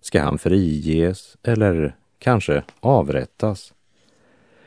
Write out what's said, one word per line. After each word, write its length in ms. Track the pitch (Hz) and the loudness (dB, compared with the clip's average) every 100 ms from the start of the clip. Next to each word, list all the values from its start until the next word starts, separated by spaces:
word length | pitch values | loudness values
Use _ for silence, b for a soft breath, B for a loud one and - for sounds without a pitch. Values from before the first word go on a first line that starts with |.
Ska 220 | - 90 | -2 -2
han 160 | 73 76 | 0 -2
friges 960 | - 92 87 76 78 80 85 95 - _ | 0 2 2 -2 -2 0 0 -4 -14 _
eller 540 | - 113 107 82 73 - _ _ | -4 0 2 2 -2 -6 _ _
kanske 440 | - 120 - 73 - _ | 0 0 0 -2 -4 _
avrättas? 920 | 117 135 71 67 - _ 107 98 - _ _ b b b b b b b | 2 2 2 -2 -4 _ -6 -6 -12 _ _ b b b b b b b